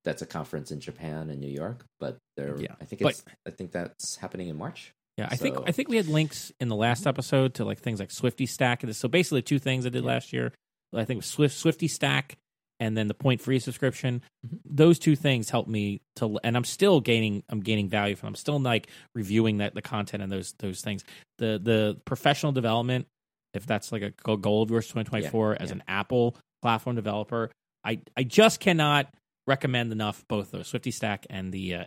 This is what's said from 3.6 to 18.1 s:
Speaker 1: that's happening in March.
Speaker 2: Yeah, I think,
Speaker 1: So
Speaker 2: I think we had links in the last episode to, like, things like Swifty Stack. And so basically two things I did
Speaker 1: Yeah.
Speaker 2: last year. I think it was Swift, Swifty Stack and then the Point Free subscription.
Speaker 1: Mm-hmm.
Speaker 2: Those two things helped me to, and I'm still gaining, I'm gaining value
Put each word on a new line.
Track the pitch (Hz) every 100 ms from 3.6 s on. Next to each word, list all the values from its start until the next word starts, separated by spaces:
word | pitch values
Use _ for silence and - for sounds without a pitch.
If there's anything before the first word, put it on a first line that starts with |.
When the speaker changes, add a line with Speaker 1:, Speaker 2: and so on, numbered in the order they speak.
| 90
Speaker 1:
that's | 90 87 - - -
happening | 95 95 90
in | 76
March. | 123 - - _ _ -
Speaker 2:
Yeah, | -
I | -
think, | - -
Speaker 1:
So | -
Speaker 2:
I |
think | 175 285
we | 226
had | 170
links | 151 156 - - -
in | 120
the | 107
last | 113 120 147
episode | 131 - 139 131
to, | -
like, | 104 104
things | 123 107
like | 95
Swifty | - 127 -
Stack. | 131 - 127 120
And | 120
so | 107 123
basically | 170 175 139
two | - 143
things | 135 131 123
I |
did | 123
Speaker 1:
Yeah. | 123
Speaker 2:
last | 123 -
year. | 123 123 - _ _ _
I | -
think | 110 120
it |
was | -
Swift, | - 147
Swifty | - 165 156 165
Stack | - 139 139 139 - _ _ _ -
and | 113 110
then | 107
the |
Point | 104 135 123
Free | - 131
subscription. | 127 120 135 - 131 123 - _ 120
Speaker 1:
Mm-hmm. | 156
Speaker 2:
Those | - 147 160 165
two | -
things | 147 143 127 107
helped | 120 -
me | 107 101 101 - -
to, | 113 104
and | 117 120
I'm |
still | 120 - 202 170
gaining, | 120 117 110 101 -
I'm | 110
gaining | 98 107 98
value | 104 101